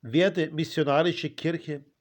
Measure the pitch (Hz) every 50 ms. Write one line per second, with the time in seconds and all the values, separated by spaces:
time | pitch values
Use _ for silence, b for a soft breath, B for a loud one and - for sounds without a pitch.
0 | - 120 110 151 180 196 180 185 160 156 160 151 160 - - - 151 139 139 147
1 | 165 175 156 - - 151 - - - 156 165 165 170 - 151 143 143 _ _ _